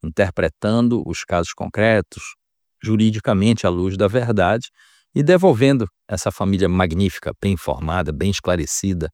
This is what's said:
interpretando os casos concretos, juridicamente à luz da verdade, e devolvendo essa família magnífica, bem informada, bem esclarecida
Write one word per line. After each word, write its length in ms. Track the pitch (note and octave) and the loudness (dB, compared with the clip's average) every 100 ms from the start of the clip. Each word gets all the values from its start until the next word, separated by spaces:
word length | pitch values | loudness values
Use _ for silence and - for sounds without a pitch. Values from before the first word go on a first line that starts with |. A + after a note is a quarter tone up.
interpretando 960 | - D#2 F#2+ - E2 - G#2 A2+ A#2+ A#2+ - | -10 -2 -2 0 -4 -2 -2 2 2 0 -4
os 180 | - | -8
casos 300 | - F2 E2 | -4 -4 -4
concretos, 680 | - - - A2 G#2+ F2 - - - _ _ _ _ | -8 -8 0 2 2 0 -10 -18 -18 _ _ _ _
juridicamente 840 | A2 A2 A2 G#2+ - G2+ G#2 A2 F#2+ | -2 2 2 2 -2 2 2 2 0
à 40 | |
luz 280 | F2 F#2 F#2+ | 0 -2 0
da 100 | G2+ | 0
verdade, 640 | A#2+ A#2 G#2+ F2+ A2+ - _ _ _ _ | 0 0 2 2 0 -4 _ _ _ _
e 100 | - | -2
devolvendo 640 | D3 F3+ F#3 A#2 C3+ C3+ G#2 _ _ | 4 6 6 4 4 2 -2 _ _
essa 240 | G#2 - | -4 -4
família 380 | - F#2+ G2 F#2 | -4 0 2 2
magnífica, 640 | F2+ F#2 D#2+ G2 - - - | 2 2 2 -2 -2 -10 -4
bem 120 | G2+ | -2
informada, 600 | F#2 - C2+ D#2+ F2+ F2 | -2 -4 -6 -4 -4 -4
bem 160 | D2 F#2+ | -2 -2
esclarecida 800 | G2 - F2 D2 - G2 F2+ D#2 | -2 -2 -2 -2 -4 -4 -4 -6